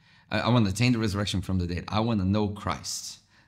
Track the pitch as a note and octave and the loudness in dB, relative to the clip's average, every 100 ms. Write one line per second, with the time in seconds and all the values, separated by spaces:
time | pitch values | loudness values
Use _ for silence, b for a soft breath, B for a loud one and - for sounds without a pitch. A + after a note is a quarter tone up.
0 | b b b G#2+ A2 B2 G2+ F#2+ B2 A#2 | b b b -2 2 4 4 2 2 2
1 | A2 G2 G#2 G2 F2+ F#2+ F2 F2 - G#2 | 2 0 -2 -2 -2 0 0 -4 -4 -2
2 | A#2 A2 F#2 G#2 G#2 G2+ - D#2 - - | 0 2 2 2 0 -4 -6 -6 -6 -10
3 | - - _ b | -10 -16 _ b